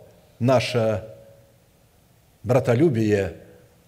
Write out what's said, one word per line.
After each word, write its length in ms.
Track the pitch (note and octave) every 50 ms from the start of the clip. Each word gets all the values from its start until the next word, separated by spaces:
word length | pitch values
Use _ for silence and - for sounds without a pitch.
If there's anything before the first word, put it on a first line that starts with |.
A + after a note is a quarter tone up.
| - - _ _ _ _ _ -
наше 640 | A#2 C3 C3 A#2+ A#2+ - B2 A#2 A2 A2 G#2+ G2+ - - - - - - - - _ _ _ _ _ _ _ _ _ _ _ _ _ _ _ _ _ _ _ _
братолюбие 920 | - G#2 B2 B2+ B2+ B2+ A#2 A#2+ E3+ E3+ A2+ A2+ A2 G#2+ G#2 G2+ F#2+ F2+ - - - - - - _ _ _ _ _